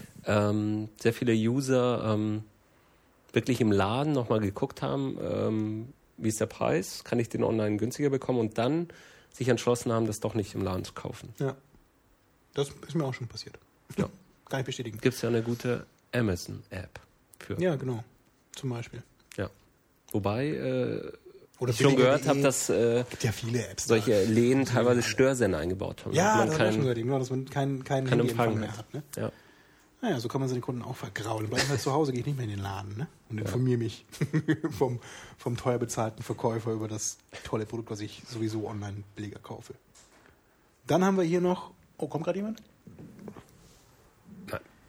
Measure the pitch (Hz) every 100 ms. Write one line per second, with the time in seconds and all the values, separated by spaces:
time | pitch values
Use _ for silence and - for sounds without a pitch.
0 | - - - 104 104 107 107 107 107 -
1 | 117 113 120 113 110 127 131 131 123 120
2 | 110 107 107 107 110 _ _ _ _ _
3 | _ _ _ 120 120 120 110 98 95 120
4 | 151 139 117 110 101 98 135 - 139 139
5 | 135 - - 101 107 110 107 107 117 -
6 | _ - 110 - - - 117 151 190 -
7 | - 120 117 117 113 110 107 104 120 127
8 | 143 135 - 127 110 - 117 160 170 -
9 | - - - - 123 117 - 120 123 113
10 | 113 104 110 110 101 107 95 92 90 -
11 | - - - - 139 - _ _ _ _
12 | _ _ _ _ _ - 143 - - 165
13 | 139 127 120 - - - _ _ - -
14 | - - - _ - 135 127 131 117 110
15 | 131 117 117 117 113 120 127 120 - _
16 | _ 120 113 87 - 101 - 92 95 -
17 | - _ _ - - 101 180 139 127 117
18 | 113 _ _ _ _ - 135 120 117 117
19 | - _ _ - 95 - _ _ _ _
20 | _ 107 98 110 143 143 131 127 120 110
21 | - - - - - - 123 113 139 131
22 | 127 143 135 139 143 127 - 92 117 120
23 | 123 - 123 104 113 120 107 98 - 113
24 | 110 104 95 110 120 131 127 123 120 123
25 | 117 - 131 131 107 82 80 95 87 -
26 | - 139 196 214 151 - 110 110 135 117
27 | 117 135 127 131 131 143 139 135 131 139
28 | 131 120 120 117 117 110 107 110 - 139
29 | - - 110 - - - _ _ _ _
30 | 240 143 120 139 131 127 120 123 113 127
31 | 110 101 110 110 110 123 135 139 - 135
32 | 151 127 127 139 113 101 98 98 101 104
33 | 160 - - 110 107 120 127 120 113 -
34 | - - 147 160 160 151 165 107 135 120
35 | - - - - - 120 131 123 117 -
36 | 113 110 117 110 123 113 113 110 107 104
37 | - - _ - - 113 107 117 113 107
38 | 104 - - 117 110 110 107 110 101 101
39 | 101 - 101 101 - 110 - - _ -
40 | - - - _ _ _ _ _ - 151
41 | 190 190 170 180 180 180 - - _ -
42 | 151 147 165 180 214 226 - _ - -
43 | - - - - - - - - - _
44 | _ _ - - - - - _